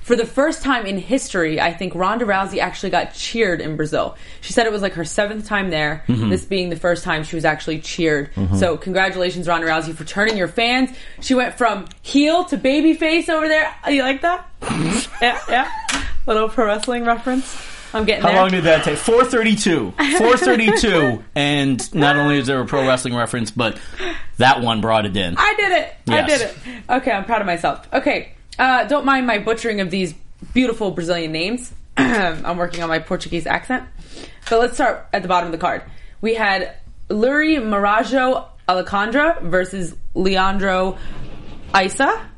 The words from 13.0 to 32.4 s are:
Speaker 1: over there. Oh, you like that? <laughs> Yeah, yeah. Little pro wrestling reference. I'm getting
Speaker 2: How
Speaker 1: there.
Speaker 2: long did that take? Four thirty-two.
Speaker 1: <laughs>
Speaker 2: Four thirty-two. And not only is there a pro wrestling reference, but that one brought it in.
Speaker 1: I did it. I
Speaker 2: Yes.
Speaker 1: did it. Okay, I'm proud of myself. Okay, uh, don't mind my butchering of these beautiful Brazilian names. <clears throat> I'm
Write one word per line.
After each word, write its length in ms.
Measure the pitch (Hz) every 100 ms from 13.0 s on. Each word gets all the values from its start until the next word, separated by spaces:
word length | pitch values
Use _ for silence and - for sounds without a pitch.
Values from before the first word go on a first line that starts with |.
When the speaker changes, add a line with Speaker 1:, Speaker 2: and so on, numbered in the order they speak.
| 320 330 -
Speaker 1:
over 180 | 320 311
there. 220 | 311 311 -
Oh, 60 | -
you 100 | 285
like 220 | 262 269
that? 260 | 339 359 - -
<laughs> 460 | - 170 160 202 - -
Yeah, 180 | 240 - -
yeah. 200 | 240 277 880 906 - - - -
Little 220 | 220 220
pro 160 | 220 214
wrestling 380 | 208 214 240
reference. 640 | 233 233 - 254 269 - - - -
I'm 120 | 220
getting 180 | 214 220
Speaker 2:
How 60 | -
Speaker 1:
there. 80 | 190
Speaker 2:
long 80 | 185
did 140 | 185
that 200 | 165 156
take? 140 | 156 147
Four 260 | - 226
thirty-two. 680 | 247 247 220 214 - 220 98
Speaker 1:
<laughs> 260 | - 285 311
Speaker 2:
Four 180 | - -
thirty-two. 880 | 359 240 220 220 233 180 139 113 -
And 600 | - 143 147 139 127 -
not 220 | - 143 147
only 200 | 147 143
is 80 | 131
there 140 | 135
a 60 | 117
pro 200 | 147 131
wrestling 280 | 127 127 120
reference, 340 | 117 123 107
but 300 | - 117 - - - - - - -
that 240 | 123 131
one 220 | 120 113
brought 240 | 107 110 104
it 100 | 95
in. 180 | 90 85
Speaker 1:
I 160 | 415 427
did 160 | 403
it. 220 | 349 - - -
I 80 | 302
Speaker 2:
Yes. 120 | 302
Speaker 1:
did 120 | 294 214
it. 60 | - - 240 -
Okay, 200 | 247 262
I'm 140 | 208
proud 160 | 196 226
of 60 | 196
myself. 420 | 170 165 135 -
Okay, 400 | 262 285 208 - - - -
uh, 260 | 254 254
don't 220 | 202 285 262
mind 200 | 269 254
my 120 | 208
butchering 420 | 208 226 233 208
of 100 | 185
these 220 | 190 180 156 - - -
beautiful 380 | 240 254 226 208
Brazilian 420 | 165 165 175 160
names. 400 | 160 180 240 - -
<clears throat> 120 | - -
I'm 600 | 262 233 185 156